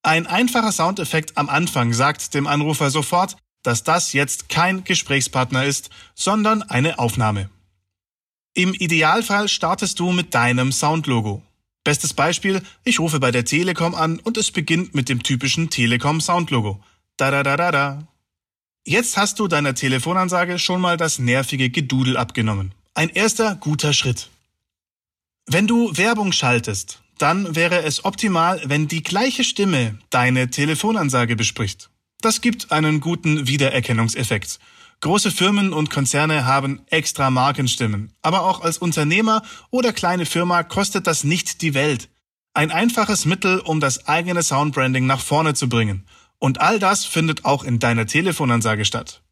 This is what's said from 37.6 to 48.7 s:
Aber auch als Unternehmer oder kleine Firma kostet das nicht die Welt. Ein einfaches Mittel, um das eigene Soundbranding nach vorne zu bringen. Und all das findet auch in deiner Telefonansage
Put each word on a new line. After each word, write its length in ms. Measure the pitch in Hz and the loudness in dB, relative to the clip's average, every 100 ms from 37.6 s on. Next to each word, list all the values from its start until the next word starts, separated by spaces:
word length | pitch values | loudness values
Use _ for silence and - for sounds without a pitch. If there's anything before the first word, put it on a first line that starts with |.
| 127 - 117 101 107 _ | -2 0 -2 -2 -6 _
Aber 220 | 160 185 | 0 2
auch 200 | 180 185 | 2 0
als 160 | 170 160 | -2 -2
Unternehmer 640 | 175 156 151 185 220 220 220 - _ | -2 0 2 2 4 2 -2 -20 _
oder 220 | 254 240 | 0 0
kleine 340 | - 175 180 156 | 0 0 0 0
Firma 380 | 170 175 175 | 0 2 0
kostet 420 | 170 - 196 190 170 | 0 -2 0 0 0
das 160 | 160 | 0
nicht 400 | 143 175 - - | 0 -2 -2 -4
die 100 | 160 | -2
Welt. 340 | 135 147 127 - _ _ _ _ | 0 0 -2 -6 _ _ _ _
Ein 200 | 143 156 | -2 0
einfaches 520 | 160 233 233 208 202 | 2 2 2 0 0
Mittel, 360 | 151 190 190 185 | 0 0 0 0
um 180 | - 156 | 0 0
das 300 | 139 127 - | 0 -2 0
eigene 340 | 160 175 170 | 0 0 -2
Soundbranding 640 | 156 139 151 139 131 131 131 | 0 0 0 0 0 2 2
nach 140 | 131 | 0
vorne 340 | - 147 160 | 0 0 2
zu 140 | 139 127 | 0 0
bringen. 360 | 117 107 95 - - _ _ | 0 0 -4 -10 -20 _ _
Und 200 | 135 131 | -2 2
all 200 | 156 220 | 2 4
das 240 | 190 196 | 2 2
findet 400 | - 165 160 151 | -2 0 0 0
auch 180 | - 139 | 0 0
in 160 | 139 117 | 0 0
deiner 300 | 117 117 107 | 2 0 0
Telefonansage 760 | 147 185 160 139 117 110 | 0 0 0 0 2 0